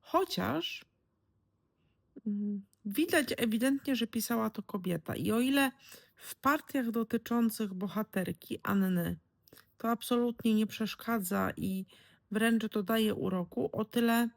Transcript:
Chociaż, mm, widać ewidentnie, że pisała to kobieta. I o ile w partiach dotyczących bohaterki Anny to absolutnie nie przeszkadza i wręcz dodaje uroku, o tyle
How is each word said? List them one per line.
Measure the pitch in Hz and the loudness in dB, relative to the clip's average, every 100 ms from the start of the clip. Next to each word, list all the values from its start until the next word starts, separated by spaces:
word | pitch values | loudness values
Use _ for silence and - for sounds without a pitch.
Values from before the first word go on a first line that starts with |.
Chociaż, | - 330 381 - 185 285 339 - - _ _ _ _ _ _ _ _ _ _ _ _ - - | 0 0 0 -2 -2 -2 -4 -8 -16 _ _ _ _ _ _ _ _ _ _ _ _ -10 -4
mm, | 208 208 202 196 _ | -2 -2 -4 -8 _
widać | 208 202 339 349 262 - | -6 0 2 2 2 0
ewidentnie, | 233 220 254 277 - 254 | 0 2 2 0 0 -2
że | 226 | -2
pisała | 226 - 233 220 | -2 -2 -2 -2
to | 214 | -4
kobieta. | 196 202 180 165 - - | -8 -6 -2 -4 -4 -4
I | 156 | 0
o | 220 | 2
ile | 254 277 269 - - - - _ | 2 4 2 0 -20 -20 -20 _
w | - | -18
partiach | - 269 302 - 277 233 | -2 2 2 0 -2 0
dotyczących | 226 220 233 226 233 233 - 214 | 0 0 -2 0 2 2 2 -4
bohaterki | 185 196 196 214 - 175 175 - - | -4 -4 -4 -4 -4 -4 -6 -8 -8
Anny | - 202 185 180 165 175 _ _ _ - _ _ | 0 2 2 2 0 -4 _ _ _ -20 _ _
to | 226 | -4
absolutnie | 233 - 240 240 233 226 | -4 0 0 0 0 2
nie | 214 214 | 2 2
przeszkadza | - 214 - - 226 185 196 190 - | -2 -6 -6 -4 -2 0 -2 -2 -2
i | 196 190 190 - - _ _ | -4 -4 -6 -14 -20 _ _
wręcz | 208 226 226 214 | 0 4 2 2
dodaje | 214 190 226 214 | -2 0 2 2
uroku, | - 190 185 175 - - | 0 -2 -2 -2 -2 -4
o | - | -2
tyle | 220 - 233 233 233 | -2 2 4 4 2